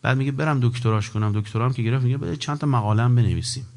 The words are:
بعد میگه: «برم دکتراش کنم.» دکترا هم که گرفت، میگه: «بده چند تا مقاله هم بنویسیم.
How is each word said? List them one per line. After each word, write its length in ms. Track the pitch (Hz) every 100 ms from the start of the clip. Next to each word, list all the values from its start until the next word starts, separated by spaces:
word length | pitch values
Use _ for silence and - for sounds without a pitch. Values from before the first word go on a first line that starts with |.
بعد 160 | - 131
میگه: 140 | 135
«برم 280 | 139 156 139
دکتراش 500 | 123 120 110 110 104
کنم.» 320 | 107 107 104
دکترا 240 | 104 110 120
هم 80 |
که 80 | 127
گرفت، 220 | 110 131
میگه: 140 | 123 123
«بده 200 | - 156
چند 200 | - 147
تا 100 | 147
مقاله 360 | 127 104 107
هم 120 | 123 120
بنویسیم. 500 | 107 85 - - -